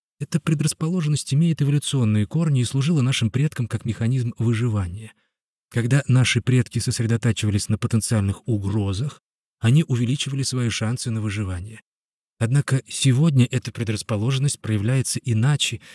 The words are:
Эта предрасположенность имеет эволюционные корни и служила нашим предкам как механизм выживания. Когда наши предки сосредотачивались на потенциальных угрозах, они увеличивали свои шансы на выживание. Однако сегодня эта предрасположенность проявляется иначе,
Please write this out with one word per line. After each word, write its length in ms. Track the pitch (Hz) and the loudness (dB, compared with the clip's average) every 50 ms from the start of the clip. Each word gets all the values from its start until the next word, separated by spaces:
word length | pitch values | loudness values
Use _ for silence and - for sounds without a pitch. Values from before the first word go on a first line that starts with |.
| _ _ _ _ | _ _ _ _
Эта 220 | 143 - - 160 | -8 -4 -4 -2
предрасположенность 920 | - - 160 143 151 156 - - 160 160 180 185 156 151 147 135 - - | 0 0 0 0 0 -2 -2 -4 -4 -2 -2 -2 0 0 -2 -2 -2 -2
имеет 300 | 131 143 170 170 156 - | 0 2 2 2 0 0
эволюционные 640 | 147 139 143 147 - - - 135 120 107 107 107 104 | 0 0 0 0 -2 -2 -2 0 2 2 2 2 0
корни 360 | - - 160 170 160 143 127 | 0 0 0 0 2 2 0
и 20 | 120 | 0
служила 360 | - - 135 131 156 180 147 | 0 0 0 0 2 2 2
нашим 300 | 120 131 135 - 113 107 | 2 2 0 0 0 0
предкам 380 | - 123 147 156 - - 120 - | 0 0 0 0 -2 -4 -4 -4
как 160 | - 107 - | -4 -4 -4
механизм 500 | 120 104 - 113 113 131 131 117 123 - - | -6 -4 -2 -2 0 0 0 -2 -4 -4 -2
выживания. 760 | 113 117 117 107 120 123 107 104 95 85 87 104 110 110 - _ _ _ _ _ _ _ _ _ _ _ | 0 0 0 0 0 0 0 -2 -2 -4 -6 -10 -14 -18 -20 _ _ _ _ _ _ _ _ _ _ _
Когда 320 | - 120 113 117 131 143 - - | -4 -2 0 2 2 2 2 4
наши 320 | 123 131 123 - - 117 | 4 4 4 2 2 0
предки 400 | - - 127 127 117 - - 123 | 0 2 2 2 2 0 -2 -4
сосредотачивались 880 | - 131 120 - 117 107 117 110 - 120 104 - - 104 101 101 - - | -2 -2 -2 -2 0 0 0 0 2 0 0 0 0 0 0 0 0 -2
на 100 | 110 - | -2 -2
потенциальных 680 | - 113 - 110 - - 120 107 98 98 95 - - - | -2 0 0 -2 0 0 0 0 2 0 -2 -4 -4 -4
угрозах, 760 | 117 101 98 98 101 110 101 98 95 95 135 147 - - _ _ _ _ _ _ _ _ | -4 -2 -2 -2 -2 -2 -2 -2 -2 -4 -4 -6 -8 -10 _ _ _ _ _ _ _ _
они 240 | - 113 127 156 160 | 2 4 4 4 4
увеличивали 560 | - 131 117 120 113 143 139 - 135 135 135 | 2 0 0 0 0 0 -2 -2 -4 -4 -4
свои 260 | 131 - 123 127 123 117 | -4 -2 -2 -2 -2 -2
шансы 420 | 101 - 113 110 120 120 - 123 | -2 -2 -2 -2 -2 -4 -4 -4
на 100 | 110 110 | -4 -2
выживание. 640 | 107 110 98 107 107 92 92 90 92 107 110 - - _ _ _ _ _ _ _ _ _ _ - | -4 -4 -4 -4 -4 -4 -6 -6 -8 -12 -16 -20 -20 _ _ _ _ _ _ _ _ _ _ -4
Однако 440 | 113 113 131 143 - - 135 131 - | -2 2 2 2 2 2 0 -2 -2
сегодня 640 | - - - - 135 123 127 160 165 143 127 123 - | -4 -6 0 2 2 4 4 4 4 6 4 4 4
эта 220 | - 123 - 117 | 2 -2 -4 -6
предрасположенность 880 | - - 117 101 107 101 - - 110 101 107 127 135 131 139 143 - - | -6 -6 -4 -4 -4 -4 -4 -4 -4 -2 0 -2 0 0 0 -2 -2 -4
проявляется 580 | - - 110 104 98 113 131 135 120 - - 123 | -4 -2 -2 0 2 2 0 0 0 -2 -4 -4
иначе, 640 | - 123 113 107 117 143 147 135 - - 113 101 - - | -2 0 0 2 4 2 2 2 0 -2 -4 -8 -12 -18